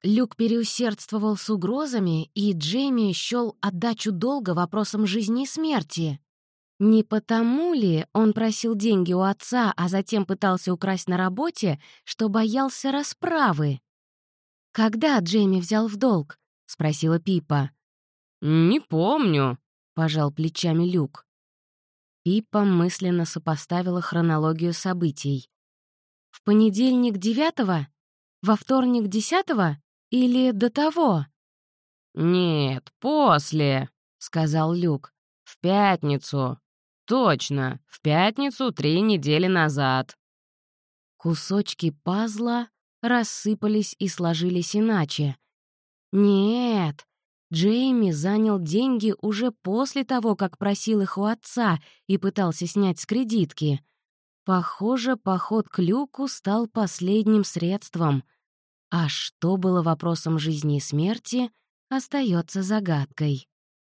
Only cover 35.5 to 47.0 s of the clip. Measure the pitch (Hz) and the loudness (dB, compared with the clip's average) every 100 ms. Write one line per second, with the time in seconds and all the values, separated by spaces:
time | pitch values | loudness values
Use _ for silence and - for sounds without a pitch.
35.5 | - 180 202 202 175 147 139 - 143 131 | -6 0 2 2 2 0 -2 -2 -4 -4
36.5 | - _ _ _ _ - 247 226 139 - | -6 _ _ _ _ -2 2 2 2 0
37.5 | 143 131 131 - - 151 151 202 220 277 | -2 -4 -6 -14 -6 0 2 2 0 -4
38.5 | - 254 - 151 165 220 196 139 151 185 | -2 -4 -2 0 2 2 2 2 2 2
39.5 | 185 156 139 135 131 131 - _ _ _ | 2 2 0 0 0 -4 -12 _ _ _
40.5 | _ _ _ _ _ _ _ 165 160 - | _ _ _ _ _ _ _ -4 -2 -2
41.5 | 196 202 - 165 147 175 196 226 208 233 | -2 -2 -2 -4 -4 -4 -2 -2 -4 -4
42.5 | 240 233 _ _ _ 233 247 220 - 208 | -4 -6 _ _ _ 0 0 0 -4 -2
43.5 | 214 214 214 202 - 196 - 170 160 180 | -2 0 0 -2 -4 -4 -2 -2 0 0
44.5 | 180 170 208 226 208 147 - 147 131 _ | -2 -2 0 2 2 0 -2 -4 -4 _
45.5 | _ _ _ _ _ _ 196 202 196 202 | _ _ _ _ _ _ 2 4 4 2
46.5 | 240 247 214 160 147 | 0 0 0 0 -4